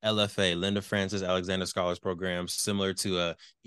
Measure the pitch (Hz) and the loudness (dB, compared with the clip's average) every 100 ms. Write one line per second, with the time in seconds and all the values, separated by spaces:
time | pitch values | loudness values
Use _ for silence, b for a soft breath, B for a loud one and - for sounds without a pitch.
0 | 110 107 104 - 95 85 95 101 98 104 | 0 2 2 2 2 2 2 0 0 0
1 | 95 98 92 92 90 95 90 - 87 87 | 0 -2 0 0 2 -2 -2 0 0 0
2 | 95 90 92 90 87 - - 101 95 95 | -4 -4 -2 -2 -4 -4 0 2 0 0
3 | 104 92 87 82 B _ | -2 0 0 -4 B _